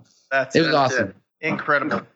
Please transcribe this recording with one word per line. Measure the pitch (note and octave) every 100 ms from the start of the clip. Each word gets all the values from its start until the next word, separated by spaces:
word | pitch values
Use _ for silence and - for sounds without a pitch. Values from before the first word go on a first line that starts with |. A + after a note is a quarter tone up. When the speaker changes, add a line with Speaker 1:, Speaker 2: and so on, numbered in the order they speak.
| - _ -
Speaker 1:
That's | C3+ B2+ D#3
Speaker 2:
it |
was | D#3+
Speaker 1:
that's | D3 C3
Speaker 2:
awesome. | B2+ G2 - _ _
Speaker 1:
it. | D#3
Incredible. | D#3 - C#3+ D3 - -